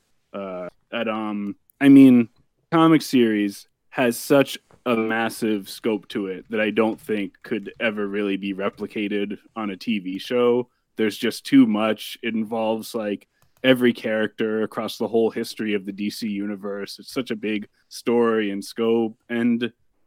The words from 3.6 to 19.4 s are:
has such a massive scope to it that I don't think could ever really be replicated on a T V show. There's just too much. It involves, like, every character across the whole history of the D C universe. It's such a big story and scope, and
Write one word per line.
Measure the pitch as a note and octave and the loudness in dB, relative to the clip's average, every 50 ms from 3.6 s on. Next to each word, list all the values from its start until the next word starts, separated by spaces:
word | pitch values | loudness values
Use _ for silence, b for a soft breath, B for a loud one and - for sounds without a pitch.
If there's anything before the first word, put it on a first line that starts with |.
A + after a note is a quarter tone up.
| - _ _ _ _ _ | -20 _ _ _ _ _
has | - - B2+ A#2+ A#2 - | -4 -2 0 0 0 -2
such | - - C#3+ C#3 C3+ - - - _ _ - _ _ | 0 4 4 4 4 2 -2 -14 _ _ -20 _ _
a | B2 A#2+ | -2 0
massive | A2+ A2+ A2+ A2 A2+ A2+ A2 G#2+ - A#2 A2 A2 G2+ F#2+ | 0 0 -2 -2 -2 -2 -4 -4 -4 -2 -2 -2 -2 -6
scope | - - - - A#2+ A2 G2 - _ | -10 -16 -6 -4 -2 -2 -2 -6 _
to | - A#2 G2 | -8 -8 -6
it | F#2+ F#2 F2 - _ | -6 -8 -12 -12 _
that | A2+ G#2+ | -4 -2
I | G#2+ G#2+ | -2 0
don't | G#2+ A#2 A2 A2 A2 - | 2 2 0 0 0 -4
think | - - A2 G#2 G2 F#2 _ _ - | -6 -6 -4 -4 -4 -8 _ _ -10
could | - A#2+ G#2 G2 F#2+ - _ | -8 -8 -6 -6 -10 -8 _
ever | A#2+ A2+ G#2 G#2+ G#2 | -4 -4 -2 -2 -6
really | G2+ G2 G#2 G#2 G2+ G2 | -4 -4 -4 -2 -2 -2
be | F#2+ G2 G2 G2 | -4 -4 -6 -6
replicated | F#2 G2 G2+ - - G#2+ G2 - A2+ G#2 G2+ G#2 G2+ G2+ G2+ G#2 - _ _ _ | -4 -4 -4 -4 -6 -10 -8 -6 -6 -4 -2 -2 -4 -4 -4 -6 -12 _ _ _
on | A2+ G#2+ G2+ | -8 -8 -8
a | F#2+ | -8
T | - - B2 A2+ G2+ | -8 -4 -4 -4 -4
V | F2+ F#2 F#2 F#2+ | -4 -6 -8 -8
show. | - - B2+ B2 B2 A#2+ A#2+ B2 A#2+ - _ _ _ _ _ | -6 -4 0 2 2 2 2 2 -2 -6 _ _ _ _ _
There's | - A2 G#2+ G2 | -2 -2 -2 0
just | - - A2 - - _ | -2 -4 -4 -4 -4 _
too | - C#3 C3+ C3 | 4 6 6 8
much. | A2+ G#2 G#2 A2 A2 A2 - - - - - | 8 4 0 0 0 -2 -2 -6 -14 -14 -8
It | - A#2 A2+ | -8 -4 -4
involves, | A2 G#2+ G#2 A#2 A2+ A2+ A2 A2+ A2 A2 - - | -4 -4 -4 -4 -2 0 0 -2 -2 -4 -8 -8
like, | A#2 G#2+ G#2 G2+ G2+ - _ _ _ _ _ _ _ - | -6 -4 -4 -6 -6 -10 _ _ _ _ _ _ _ 4
every | C3 C3 B2 B2 A#2+ A#2 | 4 4 6 4 2 2
character | - - A2+ G#2+ A2 G#2+ G#2+ - - A2+ A2 G#2+ A2 A2 | 0 -4 -4 -2 -2 -2 -4 -4 -4 -4 -2 -2 -2 -4
across | G#2 - B2 A2+ G2+ - | -4 -4 -8 -8 -8 -6
the | - A#2 | -6 -6
whole | G2 A2 A2+ A2+ G#2+ | 0 2 2 2 2
history | - A#2 A#2 - - - A2 G#2+ G#2 | 0 -2 -6 -6 -6 -6 -4 -2 -2
of | G2+ F#2 | -2 -4
the | G2+ | -6
D | G2 F#2+ G#2 G#2 | -8 -6 -6 -6
C | - - A#2+ | -6 -6 -6
universe. | G#2+ G2+ G2 G2+ G#2 G#2 F#2+ F#2+ G2+ G2 G2+ G2+ - - - | -6 -4 -4 -6 -6 -8 -8 -8 -8 -8 -8 -10 -12 -14 -18
It's | G2+ - | -18 -8
such | - C#3 A#2+ - | -8 -8 -6 -6
a | A#2+ | -8
big | G#2+ - G#2 G#2+ G#2 G#2+ - _ _ _ _ | -6 -4 -4 -4 -4 -6 -10 _ _ _ _
story | - - - - A#2 A#2+ A#2 A2+ A2+ A2 G#2+ G2+ | -18 -8 -2 0 2 4 4 4 2 0 0 -2
and | G2 G2+ G2 | -4 -6 -8
scope, | - - - A#2 A2+ A2+ A#2 A2+ A2 A2 _ _ _ | -10 -6 -2 0 2 2 2 0 -2 -4 _ _ _
and | A#2+ A#2 | -4 0